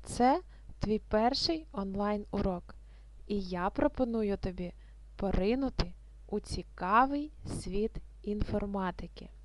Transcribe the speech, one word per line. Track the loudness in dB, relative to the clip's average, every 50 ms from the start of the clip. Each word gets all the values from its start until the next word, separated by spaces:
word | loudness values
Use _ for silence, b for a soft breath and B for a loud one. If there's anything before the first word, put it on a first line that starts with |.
| -10
Це | -8 2 6 6 6 6 4 0 b b b b b -6 -4
твій | 0 2 2 0
перший | 0 2 4 4 4 4 2 2 0 0 0 0 -4 -8
онлайн-урок, | -6 -4 -4 -2 -2 0 0 2 0 0 -2 -2 -2 0 0 0 0 -2 -6 -12 -18 b b b b b b b b -18 -6
і | -4 -2 -2
я | -2 -2 -2 0 0 0
пропоную | 2 4 4 4 4 2 0 0 2 0 2 0 0
тобі | 0 -2 -6 -4 -4 -6 -6 -8 b b b b b -18 -18 -6
поринути | -2 0 2 2 4 4 4 2 2 0 0 0 0 -2 -2 -2 -14 -16 -20 -18 -18 -10
у | -6 -6 -6
цікавий | -4 -4 -6 -6 -6 -8 -8 -6 0 6 6 6 6 6 4 -2 -4 -6 -10 -10 -8
світ | -6 -6 -4 -4 -2 0 0 0 0 -2 -6 -12 -12 -18 -10
інформатики. | -6 -4 0 0 0 0 0 -2 0 -2 -2 -2 -2 -2 -4 -6 -10 -12 -12 -14 -16 -16 -18 -18